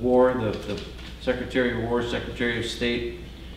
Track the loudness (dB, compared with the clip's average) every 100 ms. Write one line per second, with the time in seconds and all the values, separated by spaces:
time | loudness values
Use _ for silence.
0 | 4 8 8 6 0 -2 -4 -6 -8 -12
1 | -14 -8 -2 -2 0 2 2 2 0 0
2 | 0 -4 -4 -2 -2 0 -4 -2 0 0
3 | -4 -8 -12 -14 -14